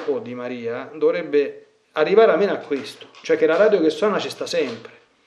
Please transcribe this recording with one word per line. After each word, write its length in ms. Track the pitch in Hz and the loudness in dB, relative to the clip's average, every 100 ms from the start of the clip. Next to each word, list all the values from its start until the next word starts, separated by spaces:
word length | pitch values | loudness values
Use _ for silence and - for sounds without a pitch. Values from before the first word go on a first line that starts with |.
| - | -2
o 120 | 131 | -4
di 160 | 117 123 | -6 -10
Maria 540 | 123 123 117 123 131 | -10 -8 -8 -8 -10
dovrebbe 720 | 156 151 175 160 143 139 - - _ _ | -2 0 0 0 0 0 -4 -20 _ _
arrivare 380 | 156 156 202 220 | -2 2 6 6
almeno 220 | 165 170 | 6 0
a 40 | 147 | -2
questo, 500 | - 139 - - - - | -4 -6 -6 -16 -20 -10
cioè 160 | - 160 | -2 2
che 80 | 156 | 2
la 100 | 170 | 4
radio 260 | 214 196 | 4 4
che 80 | 160 | 2
suona 300 | - 208 180 | 0 0 -2
ci 100 | 139 | -4
sta 160 | - 127 | -8 -6
sempre, 460 | 170 135 113 - - _ _ | -4 -4 -6 -14 -20 _ _